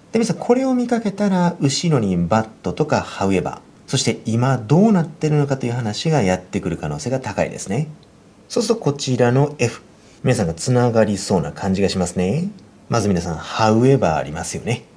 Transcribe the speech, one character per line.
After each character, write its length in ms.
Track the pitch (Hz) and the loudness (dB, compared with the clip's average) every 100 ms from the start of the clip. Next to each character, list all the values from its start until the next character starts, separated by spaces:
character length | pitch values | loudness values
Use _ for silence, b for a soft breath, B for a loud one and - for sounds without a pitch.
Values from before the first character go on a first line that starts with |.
| - | -4
皆 120 | 226 226 | -2 0
さ 80 | |
ん、 40 | - | -2
こ 180 | - 247 | 0 2
れ 100 | 269 | 2
を 80 | |
見 140 | 254 240 | 0 0
か 140 | 226 | -2
け 100 | 214 | -2
た 180 | 196 208 | -2 0
ら、 260 | 185 175 170 | 2 0 0
後 400 | 139 - 175 139 | -2 0 0 0
ろ 40 | |
に 140 | 101 87 | 2 0
but 560 | 87 110 110 - 92 | 2 0 0 -6 -6
と 140 | - 151 | -4 0
か 180 | 113 - | -2 -2
however、 520 | - 95 92 - - - - - | -4 0 0 -2 -8 -16 -20 -6
そ 100 | 135 | -4
し 60 | |
て 180 | - - - | -2 -4 -2
今 320 | 113 127 127 | 0 0 0
ど 300 | 107 156 220 | 2 4 6
う 40 | |
な 120 | 190 | 4
っ 40 | 156 | 0
て 220 | - 156 | -2 0
る 60 | 151 | 2
の 100 | 143 | 2
か 100 | 135 | 0
と 100 | 120 | -2
い 20 | |
う 40 | |
話 360 | 120 113 107 165 | -4 -4 -4 0
が 140 | 151 | 2
や 140 | 95 92 | 2 0
っ 40 | |
て 180 | - 101 | -2 -6
く 80 | 87 | -4
る 80 | 82 | -4
可 120 | 78 | -6
能 80 | 73 | -6
性 140 | 120 | -4
が 80 | 131 | -4
高 260 | - - 80 | -4 -4 -4
い 60 | |
で 80 | - | -4
す 80 | - | -6
ね。 220 | 110 151 - - - - - - | -4 -4 -8 -20 -20 -20 -20 -6
そ 120 | - | -2
う 20 | |
す 60 | 220 | 0
る 60 | 226 | 0
と、 60 | |
こ 120 | 143 | 0
ち 220 | 143 - 123 | -2 -2 2
ら 160 | 120 | 4
の 220 | 131 147 - | 4 2 0
F、 220 | - - - - B B | -2 -4 -18 -20 B B
皆 120 | - 110 | 0 0
さ 100 | 85 | 0
ん 20 | |
が 80 | 82 | -2
つ 160 | - | 0
な 180 | 123 120 | 2 4
が 140 | 113 104 | 4 2
り 140 | 98 | 0
そ 180 | - 95 | 0 0
う 40 | |
な 100 | 76 | 0
感 240 | - 98 95 | -4 -2 0
じ 80 | |
が 60 | 95 | 0
し 100 | 95 | 0
ま 80 | 87 | -2
す 80 | 92 | 0
ね。 340 | 92 143 190 - - - - | 0 0 -4 -8 -20 -16 -4
ま 120 | 117 | 0
ず 60 | 104 | 2
皆 140 | 87 | 0
さ 120 | 85 | -2
ん、 40 | 78 | -6
however 800 | - - 110 110 127 135 92 76 | -6 0 2 4 6 4 2 0
あ 80 | |
り 80 | 67 | -4
ま 120 | 78 - | -8 -8
す 100 | - | -8
よ 60 | |
ね。 200 | 87 117 - | -6 -6 -8